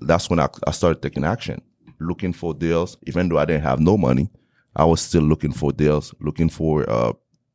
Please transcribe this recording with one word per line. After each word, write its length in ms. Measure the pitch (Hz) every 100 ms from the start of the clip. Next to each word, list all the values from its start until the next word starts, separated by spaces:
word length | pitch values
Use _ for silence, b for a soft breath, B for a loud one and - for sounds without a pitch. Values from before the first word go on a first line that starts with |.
that's 280 | - 82 -
when 120 | 85
I, 80 | 67 - -
I 40 |
started 300 | - 87 78
taking 220 | 71 67
action, 380 | 76 117 - - - _ _ _
looking 320 | 82 87 92
for 200 | 85 87
deals. 440 | 73 82 82 90 - -
Even 220 | 90 90
though 80 | 78
I 80 | 73
didn't 180 | 78
have 160 | 73 65
no 180 | 80 104
money, 320 | 71 64 82 - _ _ _ -
I 80 |
was 160 | 80 80
still 220 | - 85
looking 320 | 76 78 76
for 180 | 67 73
deals, 420 | 67 76 76 - -
looking 300 | 76 76 82
for, 400 | - 80 78 55
uh, 240 | 57 58 - _ _ _